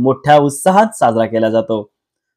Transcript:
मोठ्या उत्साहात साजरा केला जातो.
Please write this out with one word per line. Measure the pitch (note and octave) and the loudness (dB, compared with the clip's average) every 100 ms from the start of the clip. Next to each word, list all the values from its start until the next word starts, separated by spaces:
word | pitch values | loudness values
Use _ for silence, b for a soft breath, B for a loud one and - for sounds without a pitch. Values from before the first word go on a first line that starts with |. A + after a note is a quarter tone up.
मोठ्या | B2+ B2 D3 D3 | -2 0 2 2
उत्साहात | C#3+ C#3+ F#3 F#3+ A3 | 2 -2 0 2 0
साजरा | - B2 A2+ A2 | 0 -2 0 -2
केला | A2 A2 | -2 -2
जातो. | A2+ A2 A2 G2+ _ _ _ _ | -2 -2 -6 -8 _ _ _ _